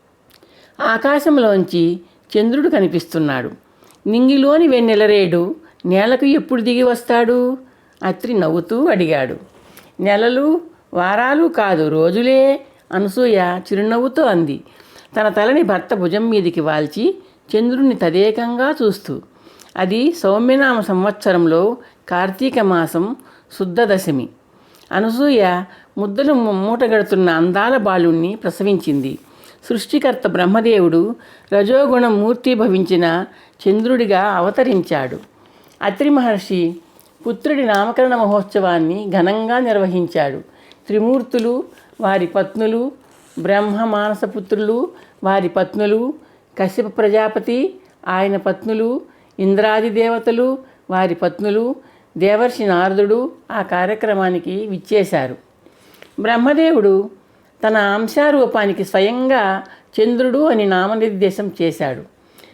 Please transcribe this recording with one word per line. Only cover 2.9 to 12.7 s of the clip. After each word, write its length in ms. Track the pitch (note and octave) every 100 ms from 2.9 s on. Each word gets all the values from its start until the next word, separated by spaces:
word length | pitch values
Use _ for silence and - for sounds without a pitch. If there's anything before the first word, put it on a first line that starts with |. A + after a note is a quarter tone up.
| E3+ - E3 D3 C3 C#3 - _ _ - _ G3+
"నింగిలోని 640 | A#3 C4 C#4 C#4 D#4 E4
వెన్నెలరేడు 880 | B3 A#3 G#3 G#3+ G#3 F#3 F3 F3+ E4 - _ F3+
నేలకు 400 | F#3+ A3 B3+ C#4
ఎప్పుడు 360 | C#4+ D4 B3+
దిగి 200 | A3+ B3
వస్తాడు?" 760 | B3 A#3+ - A#3 A#3 B3 B3 C4 - _ _ _
అత్రి 320 | F#3+ F#3 A#3
నవ్వుతూ 520 | A3 D#3+ E3+ E3 A#3 E4
అడిగాడు. 500 | G3+ E3 D3 C3 - - - - - - -
"నెలలు, 600 | F#3+ G3+ A#3 B3+ D4 E4 E4+ - _
వారాలు 520 | F3 F3+ G#3 B3+ D4 E4
కాదు, 420 | - G3+ E3 D3+
రోజులే," 720 | D#3 E3 G3+ B3 C4 C4+ C#4 -